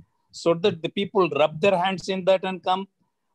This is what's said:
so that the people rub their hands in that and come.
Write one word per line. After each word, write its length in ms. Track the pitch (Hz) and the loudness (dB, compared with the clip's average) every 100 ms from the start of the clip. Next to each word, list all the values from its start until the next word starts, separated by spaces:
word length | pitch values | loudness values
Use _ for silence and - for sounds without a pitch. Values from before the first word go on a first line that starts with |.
| - _ _ | -20 _ _
so 220 | - 165 | -4 0
that 280 | 170 208 175 | 2 0 -2
the 60 | 160 | -4
people 380 | - 202 202 175 | -4 -2 0 0
rub 300 | - 156 156 | 2 0 2
their 160 | 202 190 | 2 2
hands 300 | 185 190 - | 0 -4 -4
in 160 | 190 175 | -2 2
that 180 | 190 | 0
and 180 | 185 185 | 0 -6
come. 240 | 185 185 196 _ _ _ _ | -2 -2 -4 _ _ _ _